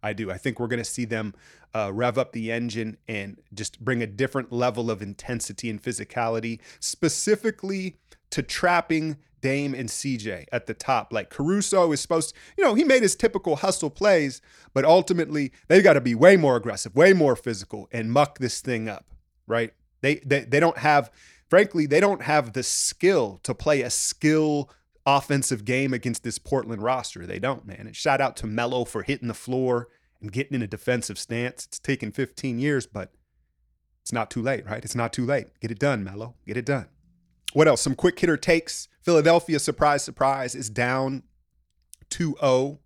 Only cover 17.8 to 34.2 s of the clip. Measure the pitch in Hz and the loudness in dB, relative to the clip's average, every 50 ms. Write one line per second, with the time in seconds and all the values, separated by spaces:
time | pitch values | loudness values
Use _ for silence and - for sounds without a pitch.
17.8 | - - - 117 113 110 117 139 147 143 143 - 131 120 - - - - 123 113 | -14 -10 -8 -6 -4 0 2 2 2 2 0 -6 -6 -4 -4 -6 -6 -4 -4 -4
18.8 | 110 110 104 - _ _ - - _ _ _ _ _ - 113 117 117 113 _ _ | -4 -6 -10 -12 _ _ -20 -20 _ _ _ _ _ -2 -2 -2 -2 -2 _ _
19.8 | _ _ _ _ - 135 151 - - 139 139 139 120 120 123 143 170 170 160 - | _ _ _ _ 0 0 0 0 0 0 0 0 0 0 2 4 4 4 2 2
20.8 | - 151 151 143 143 - _ _ - - _ _ _ _ - 180 208 202 - 175 | 2 4 4 4 4 0 _ _ -20 -20 _ _ _ _ 6 6 6 6 2 -2
21.8 | 151 147 139 156 190 202 202 156 - 143 151 151 139 117 101 135 120 - - - | 0 2 4 4 4 4 2 0 -2 2 2 2 2 0 -4 -6 -6 -4 -4 -2
22.8 | - - - _ - 180 196 165 123 104 98 92 _ - 127 - - 156 151 139 | -2 -4 -4 _ 2 2 4 4 0 0 -4 -10 _ -8 -6 -4 0 0 2 2
23.8 | 123 123 - - - - - _ - 151 156 156 156 151 151 147 143 - _ _ | 0 -2 -4 -4 -4 -4 -6 _ 2 2 4 4 2 2 0 -2 -2 -6 _ _
24.8 | _ _ _ _ _ - 139 139 135 - 143 139 131 - 135 113 104 107 127 127 | _ _ _ _ _ 2 2 2 2 2 -2 0 0 -2 -4 -4 -4 -2 -2 -2
25.8 | 139 139 131 120 - 127 117 - _ 120 110 - _ - - 135 113 110 113 101 | 0 -2 -4 -4 -4 -6 -6 -6 _ -8 -10 -10 _ -2 -2 -2 -2 -4 -8 -6
26.8 | 104 117 127 131 117 - - - 85 87 95 92 98 131 139 - - 110 95 101 | -2 -2 -2 -2 -4 -10 -14 -14 -12 -10 -10 -4 -4 -4 -4 -4 -8 -18 -18 -16
27.8 | 104 110 - - - 151 135 139 139 127 - - - 113 107 113 120 120 127 127 | -16 -18 -14 -4 0 0 2 2 0 -2 -4 -6 -10 -6 -4 -4 -4 -2 -2 -2
28.8 | 120 - - 110 95 - 143 131 - 117 107 - - - 127 131 131 127 123 120 | -4 -4 -6 -8 -4 -4 -6 -6 -4 -8 -8 -8 -8 -6 -4 -2 0 0 0 -2
29.8 | 117 - _ _ _ _ _ _ - 107 98 120 143 - 143 131 117 101 101 101 | -4 -6 _ _ _ _ _ _ -16 -10 -6 -6 -6 -4 -4 -4 -4 -4 -8 -8
30.8 | - - 127 123 110 - 104 - - _ 117 117 120 127 123 - - - - - | -2 -2 -2 -2 -2 -6 -10 -10 -10 _ -6 -4 -4 -6 -8 -10 -18 -14 -16 -12
31.8 | _ - 139 131 - 107 101 - 135 117 _ - - 139 120 117 131 147 147 135 | _ -4 -4 -4 -4 -8 -4 -6 -6 -6 _ -8 -8 -6 -4 -2 -2 0 -2 -2
32.8 | 113 - _ 104 90 - _ _ _ _ _ _ _ _ _ _ _ _ _ _ | -4 -6 _ -12 -12 -12 _ _ _ _ _ _ _ _ _ _ _ _ _ _
33.8 | _ _ _ _ _ - - 120 | _ _ _ _ _ -6 -4 -4